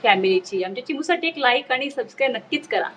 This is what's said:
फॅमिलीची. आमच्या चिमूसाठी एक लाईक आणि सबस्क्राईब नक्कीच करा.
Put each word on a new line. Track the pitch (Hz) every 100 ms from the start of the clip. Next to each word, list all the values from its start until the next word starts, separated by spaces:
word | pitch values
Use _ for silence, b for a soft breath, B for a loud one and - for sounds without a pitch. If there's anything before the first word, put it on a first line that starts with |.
फॅमिलीची. | 226 196 190 185 180 196
आमच्या | 185 196 247
चिमूसाठी | 285 302 339 330
एक | 330
लाईक | 262 247 -
आणि | 254 277
सबस्क्राईब | 277 214 - 269 226
नक्कीच | - 294 -
करा. | 202 170